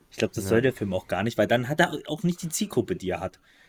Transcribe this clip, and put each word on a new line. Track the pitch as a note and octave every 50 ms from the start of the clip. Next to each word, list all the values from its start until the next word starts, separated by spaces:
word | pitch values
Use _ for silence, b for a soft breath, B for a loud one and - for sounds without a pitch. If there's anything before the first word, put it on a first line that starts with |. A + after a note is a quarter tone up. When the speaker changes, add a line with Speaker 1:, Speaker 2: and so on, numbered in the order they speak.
| b b
Speaker 1:
ich | -
glaub, | - - - -
das | A2 G2
Speaker 2:
Ja. | G2
Speaker 1:
soll | A2+ A#2
der | B2+ C3 B2
Film | - A2 G2 F#2
auch | F#2 -
gar | - F#2 F2+ G2+
nicht, | A#2 -
weil | - G#2
dann | F#2+ A#2 B2 B2
hat | A#2+ D#3 D#3
er | E3+ - D#3 C#3+ -
auch | - D3+ - -
nicht | E3 E3+ - -
die | D#3+
Zielgruppe, | - - G#3+ G#3 - B2+ F#2+ - F2+
die | - - F2+
er | F2 E2
hat. | F#2 F2+ - - b b b b b